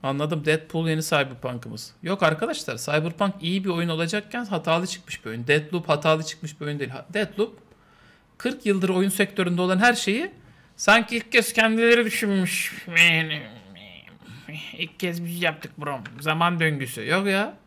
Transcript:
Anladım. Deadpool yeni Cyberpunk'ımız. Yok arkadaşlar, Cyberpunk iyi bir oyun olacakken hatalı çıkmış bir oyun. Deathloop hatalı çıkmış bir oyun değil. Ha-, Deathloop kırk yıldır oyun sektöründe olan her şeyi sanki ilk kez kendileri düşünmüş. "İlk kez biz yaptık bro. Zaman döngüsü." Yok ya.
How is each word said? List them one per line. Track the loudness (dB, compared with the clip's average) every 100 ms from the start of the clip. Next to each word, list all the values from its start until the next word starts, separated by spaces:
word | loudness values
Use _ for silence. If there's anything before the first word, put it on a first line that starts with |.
Anladım. | -2 -2 0 0 0
Deadpool | 0 0 -2 0
yeni | -2
Cyberpunk'ımız. | 2 0 0 -4 -8 -8 -10 -14 -14 _
Yok | -6 2
arkadaşlar, | 2 2 -2 -4 -6 -8
Cyberpunk | -2 0 -2 0 -2 0
iyi | -2 -2
bir | -2
oyun | -2 -2
olacakken | -2 -2 -4 -6 -8 -4
hatalı | -4 0 0 0
çıkmış | -8 -12 -12 -8
bir |
oyun. | -8 2
Deathloop | 2 2 -6 0
hatalı | 0 4 2
çıkmış | 0 -8 -12 -8
bir | -8
oyun | -6
değil. | -6
Ha-, | -8 -6
Deathloop | -4 -4 -2 -4 -4 _ _ _ _ -20 _ _ _
kırk | -6 -4 0
yıldır | 2 2
oyun | 2 2
sektöründe | 2 -2 0 0 2
olan | 2 4
her | 4
şeyi | 4 0 -2 -4 -10 -20 -20 _ -2
sanki | 4 4 4 -4
ilk | 2
kez | 2 2
kendileri | 2 2 4 6 6 4
düşünmüş. | 0 0 2 2 0 -4 -8 -2 4 6 6 0 -6 -8 -18 -20 -20 -20 -20 -20 -20 -20 -18 -14 -14 -14 -10
"İlk | -10 -4
kez | -6 -4 -6
biz | -2
yaptık | -2 -2 -12 -8
bro. | -6 -6 -8 -6
Zaman | -2 2 2 4
döngüsü." | 2 0 -4 -6 0
Yok | 0 2
ya. | 0 0 -6